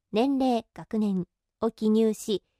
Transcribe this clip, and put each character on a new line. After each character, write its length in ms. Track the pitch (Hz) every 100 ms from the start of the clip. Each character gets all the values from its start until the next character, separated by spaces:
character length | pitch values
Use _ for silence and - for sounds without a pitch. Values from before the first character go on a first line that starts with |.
| _
年 240 | 208 277 269
齢、 300 | 262 226 -
学 240 | - 160 220
年 280 | 214 190 - _ _ -
を 80 | 226
記 180 | - 214
入 240 | 220 220
し、 300 | 214 - 196 _ _